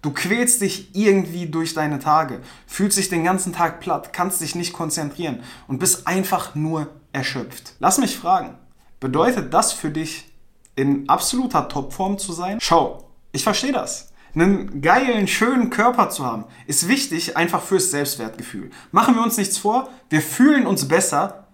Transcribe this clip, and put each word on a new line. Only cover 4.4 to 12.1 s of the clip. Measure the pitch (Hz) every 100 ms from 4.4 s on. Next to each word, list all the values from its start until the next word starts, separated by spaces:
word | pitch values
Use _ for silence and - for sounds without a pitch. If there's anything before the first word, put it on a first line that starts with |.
dich | 156
nicht | 175 170
konzentrieren | - 160 156 147 139 165 120 - - -
und | 131
bist | 180 - -
einfach | 185 190 180 -
nur | 151 156 160 143 - _
erschöpft. | 139 131 131 113 - - -
Lass | 170 277
mich | 240 -
fragen, | 170 190 - - - _ _ -
bedeutet | 131 139 208 240 135
das | 170 220
für | - 156
dich, | 151 156 - - - - _ _ -
in | 139 139 -
absoluter | 175 - 247 254 156 143
Topform | 147 135 - 190